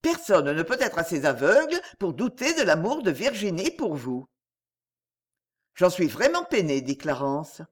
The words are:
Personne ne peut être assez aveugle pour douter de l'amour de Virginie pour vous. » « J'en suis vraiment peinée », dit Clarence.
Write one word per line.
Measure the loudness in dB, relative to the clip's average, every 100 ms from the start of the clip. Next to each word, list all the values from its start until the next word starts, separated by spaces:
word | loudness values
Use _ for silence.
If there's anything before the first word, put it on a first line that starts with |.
Personne | -2 -2 4 4 4
ne | -2
peut | -2 -2
être | -2 -2
assez | -4 0 0
aveugle | 2 4 4 4 -4 -6 _
pour | -6
douter | -2 -4 -2 -2 0
de |
l'amour | 2 2 0 -2
de | -2
Virginie | 0 -2 -2 -4 -2 -4
pour | -2 -4 -4
vous. » « | -6 -6 -8 _ _ _ _ _ _ _ _ _ _ _ _ _ _ 2
J'en | 2
suis | 4 -2
vraiment | 2 2 2
peinée », | 0 0 2 -2
dit | -2 -6
Clarence. | -4 -2 -2 -4 -8 -16 -20